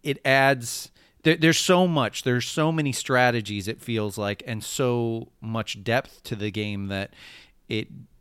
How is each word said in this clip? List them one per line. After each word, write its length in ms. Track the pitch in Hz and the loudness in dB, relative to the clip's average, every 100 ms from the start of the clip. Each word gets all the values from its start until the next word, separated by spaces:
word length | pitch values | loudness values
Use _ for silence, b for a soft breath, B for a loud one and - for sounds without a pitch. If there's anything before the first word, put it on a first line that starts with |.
it 200 | 151 143 | -4 -2
adds, 680 | 135 135 135 135 117 - - b b b | 2 4 4 2 -4 -10 -12 b b b
there, 120 | 160 165 | 2 4
there's 220 | 160 160 | 4 4
so 300 | - 180 180 | 4 4 4
much, 340 | 156 110 - | 2 0 -2
there's 240 | 131 123 120 | -2 0 -2
so 260 | - 156 | 0 0
many 200 | 160 147 | 2 0
strategies, 760 | 127 - 127 123 120 101 104 98 | -2 0 4 4 2 -4 -6 -6
it 140 | - | -8
feels 380 | - 113 107 104 | -4 -2 -2 -4
like, 240 | 101 101 - | -6 -6 -8
and 180 | 110 | -10
so 680 | - - 131 120 117 113 - _ | -8 -2 0 2 0 -4 -8 _
much 420 | 110 113 107 110 | -6 -6 -6 -8
depth 380 | 98 120 - - - | -2 -2 -2 -18 -12
to 100 | 110 | -6
the 160 | 107 | -4
game 380 | 101 107 101 98 | -4 -4 -4 -4
that 220 | 98 98 B B B B _ _ | -6 -6 B B B B _ _
it, 200 | 110 - 131 - _ | -6 -6 -14 -20 _